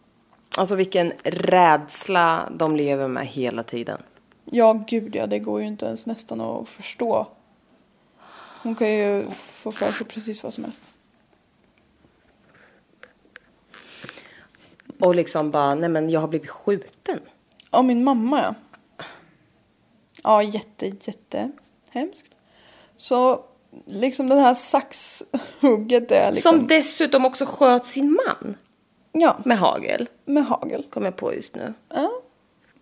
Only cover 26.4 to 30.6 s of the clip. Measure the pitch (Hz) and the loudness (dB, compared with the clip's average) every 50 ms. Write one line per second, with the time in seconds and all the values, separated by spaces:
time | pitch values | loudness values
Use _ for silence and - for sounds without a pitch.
26.4 | - 330 320 311 233 - 320 311 - - - - 320 285 285 262 262 262 262 - | 4 6 6 6 4 4 4 4 4 2 0 0 0 2 4 4 4 2 0 -2
27.4 | 277 247 - - 285 254 247 247 247 - - 269 285 285 311 466 523 - - - | -4 -4 0 4 6 6 6 4 2 -2 -2 0 2 2 2 2 2 0 -4 -6
28.4 | - - 202 - _ _ _ _ _ _ _ _ _ _ - 320 330 262 - - | -8 -12 -12 -14 _ _ _ _ _ _ _ _ _ _ 0 2 4 4 4 2
29.4 | - 254 240 196 175 - - - - - 50 - 240 - - _ _ - 285 294 | 0 0 2 4 4 2 2 0 -2 -2 -2 -2 -4 -8 -12 _ _ 0 2 2
30.4 | 262 226 247 - | 2 2 0 -2